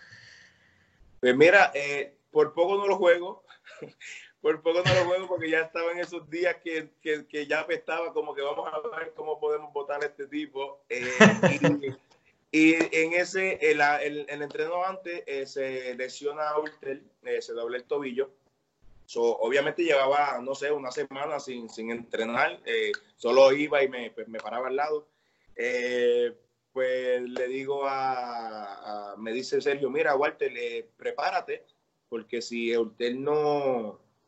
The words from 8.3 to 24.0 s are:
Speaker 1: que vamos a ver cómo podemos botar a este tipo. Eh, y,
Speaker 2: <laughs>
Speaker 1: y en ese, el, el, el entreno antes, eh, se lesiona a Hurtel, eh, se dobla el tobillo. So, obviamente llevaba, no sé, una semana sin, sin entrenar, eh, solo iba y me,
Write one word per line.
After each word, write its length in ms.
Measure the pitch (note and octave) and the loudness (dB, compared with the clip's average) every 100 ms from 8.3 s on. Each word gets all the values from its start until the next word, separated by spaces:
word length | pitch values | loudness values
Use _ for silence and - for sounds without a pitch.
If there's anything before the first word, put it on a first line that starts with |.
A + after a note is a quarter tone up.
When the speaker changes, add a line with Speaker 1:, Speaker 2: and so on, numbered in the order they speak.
Speaker 1:
que 80 | C#3 | -4
vamos 260 | C#3+ D3 D#3 | -4 -4 -6
a 240 | D#3 D#3 D#3 | -6 -8 -8
ver 140 | D#3+ - | -10 -10
cómo 240 | D#3 D3+ | -8 -4
podemos 320 | D3+ D3+ D3+ | -2 -2 -4
botar 300 | C#3+ C#3 C#3+ | -8 -6 -4
a 40 | D3 | -6
este 200 | - C#3 | -8 -8
tipo. 560 | D3 D3 C3+ C#3 - - | -6 -6 -6 -8 -10 -8
Eh, 1000 | B2 B2+ B2+ G#3 - F3 C#3+ D3+ D3 C3+ - _ _ _ _ _ | -6 0 6 6 6 0 2 0 0 -4 -10 _ _ _ _ _
y, 80 | D#3 | 4
Speaker 2:
<laughs> 80 | D#3+ | 6
Speaker 1:
y 60 | E3 E3 D#3+ | 6 2 2
en 180 | D#3+ | 2
ese, 440 | F3 F3+ F#3+ F#3+ - D#3 | 2 0 0 -2 2 2
el, 100 | D3+ D3 D3 | 4 4 2
el, 240 | D3 D3 C#3 | -2 -4 -8
el 140 | D3 | -6
entreno 420 | D3 D3+ D#3 F3+ | -6 -4 -2 -2
antes, 380 | F#3 F#3+ E3+ F3 - | -2 -6 -8 -10 -6
eh, 200 | C#3 C3 | -6 -6
se 480 | C#3 C3 C3 B2+ | -4 -4 -4 -6
lesiona 560 | B2 B2+ - C#3+ D3+ D3+ | -6 -8 -6 -6 -4 -2
a 80 | D3+ | 0
Hurtel, 440 | D3+ - C#3 C#3 - _ | -2 -6 -10 -10 -12 _
eh, 160 | B2+ A#2 | -6 -4
se 120 | A#2 | -4
dobla 240 | A#2 A#2 B2 | -6 -6 -6
el 60 | |
tobillo. 460 | - D3 C3 A#2+ G#3 _ _ _ _ _ - - - | -4 -4 -4 -4 -4 _ _ _ _ _ -20 -20 -8
So, 160 | A2+ A#2 G#2+ | 0 2 2
obviamente 440 | A2+ C#3 D3+ D3 | 2 2 2 0
llevaba, 560 | E3 C#3 C3+ D3 D3 - | 0 2 2 2 0 -2
no 120 | C3 | -6
sé, 160 | C3 C#3+ | -4 -2
una 180 | D3 B2+ | -2 -4
semana 480 | D3 C#3 C#3 D3+ C#3+ | -6 -8 -6 -6 -6
sin, 300 | C3+ B2 A2+ | -8 -10 -12
sin 220 | - A2+ | -10 -8
entrenar, 680 | A#2+ A#2 A2 A2+ B2 D#3 - | -8 -6 -4 -2 0 0 -2
eh, 280 | A2+ A2+ G#2+ G2+ _ - | -4 -2 -2 -4 _ -4
solo 360 | A#2 C3 C3+ | 4 8 8
iba 300 | C#3+ D3+ C#3+ | 8 2 2
y 60 | C3+ | 2
me, 220 | B2 | -2